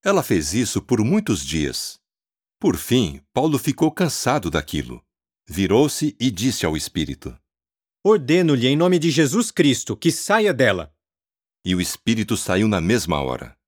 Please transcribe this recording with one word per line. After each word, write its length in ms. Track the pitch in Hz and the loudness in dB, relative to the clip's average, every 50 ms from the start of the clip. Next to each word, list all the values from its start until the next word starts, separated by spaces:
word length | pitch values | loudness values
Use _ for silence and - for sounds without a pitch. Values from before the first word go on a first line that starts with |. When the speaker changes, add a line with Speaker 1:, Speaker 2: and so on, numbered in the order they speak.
| _ | _
Speaker 1:
Ela 200 | 208 214 185 139 | 2 0 0 2
fez 320 | - 113 87 71 71 85 | 2 0 0 0 0 -2
isso 260 | 117 123 - - 101 | -2 -2 0 -2 -6
por 220 | - - 123 107 104 | 0 0 0 2 2
muitos 420 | 120 180 220 214 - 107 80 71 | 2 2 0 0 0 -2 -2 -2
dias. 540 | 69 78 80 76 67 60 - - - - _ _ _ _ _ _ _ _ _ _ _ _ _ | -4 -4 -2 -2 -2 -4 -6 -10 -10 -14 _ _ _ _ _ _ _ _ _ _ _ _ _
Por 160 | - 190 87 | 0 0 0
fim, 460 | 76 - - 117 131 113 80 69 67 _ _ | 0 -2 0 2 2 2 0 -4 -12 _ _
Paulo 280 | _ 123 139 160 151 127 | _ 0 0 0 0 0
ficou 320 | - 156 135 - 165 160 | -2 -4 -2 0 0 0
cansado 580 | - - 185 156 - - - 127 131 - 92 85 | 0 0 -2 -2 -2 -2 -2 -2 -2 0 -2 -2
daquilo. 560 | 71 82 76 - - 78 65 60 62 60 _ _ _ _ _ _ _ _ _ | -4 -4 -4 -2 -6 -6 -6 -6 -12 -18 _ _ _ _ _ _ _ _ _
Virou-se 680 | _ 92 90 98 87 98 120 147 147 - - 151 151 - _ | _ -4 -2 0 4 4 4 4 2 0 -2 -4 -4 -4 _
e 120 | 113 131 | -4 -4
disse 340 | 107 85 107 131 107 - - | -2 -2 -2 -2 -2 0 -2
ao 100 | 82 78 | -2 -2
espírito: 640 | 78 - - _ 82 78 69 67 - - 76 64 - _ _ _ _ _ _ _ _ _ _ _ _ _ | -2 -6 -6 _ -4 -4 -4 -6 -12 -12 -16 -16 -16 _ _ _ _ _ _ _ _ _ _ _ _ _
Speaker 2:
"Ordeno-lhe 640 | 196 220 202 135 123 156 180 180 160 143 127 117 | 2 2 4 4 2 2 2 4 2 2 2 2
em 80 | 127 143 | 2 2
nome 220 | 151 170 180 180 | 4 2 2 2
de 140 | 170 151 170 | 2 2 2
Jesus 400 | 139 151 160 131 143 220 233 - | 2 2 2 2 2 0 -2 -2
Cristo 440 | - - 165 147 123 - - - 107 | 0 2 2 2 2 0 -2 -8 -8
que 160 | - - 165 | -2 0 -2
saia 400 | 151 - - - 196 208 214 202 | -2 -2 -2 0 0 2 2 0
dela." 400 | 170 123 131 110 98 90 80 78 _ _ _ _ _ _ _ _ _ _ _ _ _ _ _ | 2 2 2 2 2 0 -6 -12 _ _ _ _ _ _ _ _ _ _ _ _ _ _ _
Speaker 1:
E 120 | 90 92 | -2 -2
o 60 | 90 | 0
espírito 540 | 90 - - - _ - 113 110 104 - 113 | 0 -4 -6 -6 _ -2 0 0 0 -2 -2
saiu 320 | 98 - - 92 92 107 | -4 -2 -2 0 2 2
na 140 | 110 104 92 | 2 2 0
mesma 400 | 80 87 117 117 90 85 82 71 | 0 2 0 0 0 0 -2 -2
hora. 340 | 69 64 64 60 62 60 - _ _ | 0 -4 -4 -6 -10 -16 -20 _ _